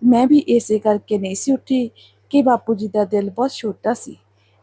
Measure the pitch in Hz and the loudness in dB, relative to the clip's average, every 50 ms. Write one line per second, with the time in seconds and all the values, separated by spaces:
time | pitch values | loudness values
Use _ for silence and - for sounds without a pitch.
0 | - 240 247 233 247 262 294 294 - - 233 240 226 - 214 214 - 220 208 208 | 2 4 4 4 4 4 4 4 4 2 0 0 0 0 -2 0 0 0 0 0
1 | - - 214 202 190 190 190 - - 277 269 254 - - 262 254 247 226 - _ | -2 -4 -4 -4 -4 -6 -6 -6 -2 -2 -2 -2 -2 -2 -2 -2 -2 -4 -8 _
2 | - _ _ _ _ _ - 285 262 254 247 233 - - 226 196 214 208 - 214 | -20 _ _ _ _ _ 0 2 4 4 2 2 0 -4 -4 -4 -4 -4 -2 -2
3 | 208 185 208 202 202 196 190 220 247 277 - - - 220 185 - - 214 240 233 | -2 0 0 -2 -2 -4 -4 -4 -4 -4 -4 -6 -8 -8 -10 -6 -6 -6 -4 -4
4 | - - - - _ _ _ _ _ _ _ _ | -6 -10 -14 -18 _ _ _ _ _ _ _ _